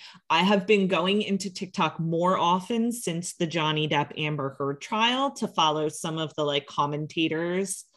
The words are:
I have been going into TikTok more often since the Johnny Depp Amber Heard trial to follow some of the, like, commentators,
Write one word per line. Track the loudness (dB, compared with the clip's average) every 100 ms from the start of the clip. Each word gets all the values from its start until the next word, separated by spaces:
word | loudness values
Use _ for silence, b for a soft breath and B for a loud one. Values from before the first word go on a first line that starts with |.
| B B 0
I | 2
have | 4 2 4
been | 4 4
going | 2 2 0
into | 0 -2 -4
TikTok | -8 -8 0 0 0
more | -2 2 2 4
often | 4 2 0 0 0
since | -2 -4 -4 -6
the | -4 -2
Johnny | 0 0 2 2
Depp | 0 0 -2
Amber | -4 -2 -4 -4
Heard | -4 -4
trial | -4 0 2 2 -2
to | -2 -4
follow | 2 2 2 -2
some | -4 -4 -4
of | -4 -2
the, | 0
like, | 0 -2
commentators, | -2 -2 -2 -4 -2 -2 0 -2 -2 -4 -6 -12